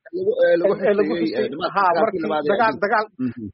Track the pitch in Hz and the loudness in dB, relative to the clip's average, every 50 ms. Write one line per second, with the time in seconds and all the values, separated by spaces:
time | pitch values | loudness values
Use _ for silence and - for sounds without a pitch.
0 | - - - 185 185 202 - - 175 170 175 170 175 196 202 - 196 214 202 202 | -12 -10 -8 -4 -2 -2 0 2 4 4 4 4 4 2 0 2 2 0 2 2
1 | 202 156 165 170 170 160 - 123 - - 135 156 180 165 160 190 202 180 170 170 | 2 0 0 -2 -2 -2 -2 -2 -2 -4 -4 -4 -6 -4 0 0 2 2 2 2
2 | 160 165 - 180 160 156 156 151 147 226 202 - 233 220 220 233 208 196 233 214 | 0 0 0 -2 -4 -2 -2 -2 0 0 2 2 2 0 0 -2 -2 0 0 0
3 | 214 214 _ - 127 123 113 - 110 98 | -2 -4 _ -6 -6 -6 -6 -6 -12 -10